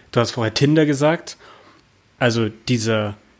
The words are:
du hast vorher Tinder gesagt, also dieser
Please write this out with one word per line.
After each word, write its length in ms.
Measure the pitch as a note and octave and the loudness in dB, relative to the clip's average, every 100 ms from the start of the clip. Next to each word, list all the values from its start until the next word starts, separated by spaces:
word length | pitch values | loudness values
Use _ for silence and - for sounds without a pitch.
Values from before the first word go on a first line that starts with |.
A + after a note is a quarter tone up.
| _ | _
du 100 | B2 | -2
hast 120 | A2+ | -2
vorher 220 | B2+ A2 | -2 -4
Tinder 300 | - C#3 D#3 D3+ | 0 2 4 2
gesagt, 500 | C3+ D3 E3 - - - - - _ _ _ _ - | 2 0 0 -6 -18 -20 -20 -20 _ _ _ _ -2
also 300 | B2 A#2 G#2+ - - | 0 0 -2 -4 -4
dieser 480 | A#2+ A2+ A2 G#2 G#2 _ | -2 0 -2 -2 -8 _